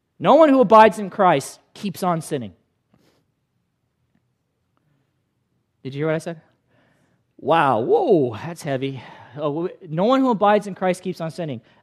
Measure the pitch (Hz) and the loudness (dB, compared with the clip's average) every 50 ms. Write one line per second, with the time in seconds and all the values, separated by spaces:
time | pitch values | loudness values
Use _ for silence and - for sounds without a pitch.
0 | _ _ _ - - 180 254 311 320 302 269 269 247 170 220 220 220 220 - 220 | _ _ _ -4 0 4 4 6 6 6 6 4 4 6 8 8 8 8 4 0
1 | 208 180 - - 196 180 160 139 - - - - _ _ - - - 202 156 - | -10 -8 -2 0 2 2 2 2 0 -6 -14 -20 _ _ -18 -12 -12 -10 -8 -6
2 | 196 180 170 160 - - 160 139 117 98 - _ _ _ _ _ _ _ _ _ | -4 -4 -4 -4 -6 -6 -8 -8 -8 -10 -16 _ _ _ _ _ _ _ _ _
3 | _ _ _ _ _ _ _ _ _ _ _ _ _ _ _ _ _ _ _ _ | _ _ _ _ _ _ _ _ _ _ _ _ _ _ _ _ _ _ _ _
4 | _ _ _ _ _ _ _ _ _ _ _ _ _ _ _ _ _ _ _ _ | _ _ _ _ _ _ _ _ _ _ _ _ _ _ _ _ _ _ _ _
5 | _ _ _ _ _ _ _ _ _ _ _ _ _ _ _ _ - 135 135 139 | _ _ _ _ _ _ _ _ _ _ _ _ _ _ _ _ -16 -12 -8 -6
6 | 151 160 156 160 - 175 165 160 - _ _ _ _ _ _ _ _ _ _ _ | -4 -4 -4 -4 -6 -10 -14 -16 -18 _ _ _ _ _ _ _ _ _ _ _
7 | _ _ _ _ _ _ _ _ - 123 160 165 151 135 123 107 120 156 - - | _ _ _ _ _ _ _ _ -2 0 2 2 2 2 0 0 0 0 0 0
8 | - 294 202 160 135 120 107 104 - 160 175 - - 147 135 127 135 139 135 123 | 2 2 2 2 2 0 -4 -8 -12 -14 -14 -12 -10 -8 -6 -6 -6 -8 -10 -10
9 | - - - - - - 117 139 156 147 143 165 170 185 - - - 160 151 165 | -16 -20 -20 -20 -20 -20 -14 -8 -6 -6 -6 -6 -8 -8 -10 -12 -16 -10 -6 -2
10 | 190 233 262 269 262 254 233 170 214 202 214 208 208 208 180 - 190 185 175 - | 0 0 2 2 2 0 0 0 2 2 2 2 0 -4 -10 -6 -4 -4 -4 -4
11 | - 190 170 - 165 160 - - 170 156 135 143 - _ _ _ | -6 -10 -10 -8 -10 -12 -10 -10 -10 -10 -10 -12 -14 _ _ _